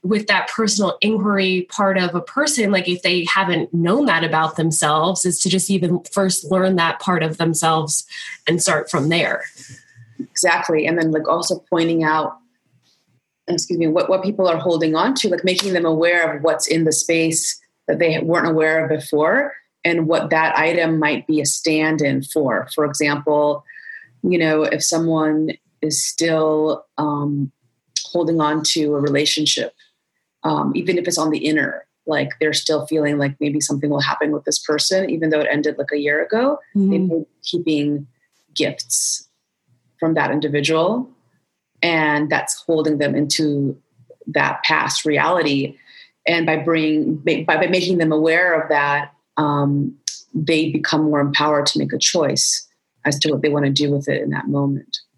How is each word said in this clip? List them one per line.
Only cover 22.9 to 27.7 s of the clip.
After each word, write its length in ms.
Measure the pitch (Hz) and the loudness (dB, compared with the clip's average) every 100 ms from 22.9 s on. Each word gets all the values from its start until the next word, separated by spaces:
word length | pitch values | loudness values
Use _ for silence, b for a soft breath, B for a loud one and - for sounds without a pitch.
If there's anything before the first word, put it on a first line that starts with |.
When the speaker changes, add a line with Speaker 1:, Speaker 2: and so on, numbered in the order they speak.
| 143 147 143 143 147 147 143 B B B B B _ | 0 -2 0 0 2 2 0 B B B B B _
Speaker 2:
you 160 | 185 175 | 0 2
know, 240 | 160 156 | 2 2
if 200 | 156 156 | 0 0
someone 680 | - 165 165 160 156 151 156 - _ _ | 0 0 0 2 2 0 -2 -4 _ _
is 220 | 156 156 | -4 -2
still, 800 | - - 165 160 156 156 156 - - - | -4 -2 0 2 2 2 0 -2 -8 -4
um, 520 | 151 147 143 143 135 _ _ | -2 -2 -2 -2 -4 _ _